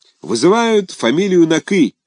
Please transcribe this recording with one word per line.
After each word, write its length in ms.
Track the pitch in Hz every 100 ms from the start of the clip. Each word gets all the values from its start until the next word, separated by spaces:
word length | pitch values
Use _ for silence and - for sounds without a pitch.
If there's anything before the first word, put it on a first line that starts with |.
| _ _
Вызывают 680 | 73 110 151 226 233 214 185
фамилию 560 | - 113 147 202 180 160
на 140 | 160
«К». 320 | - 196 120 -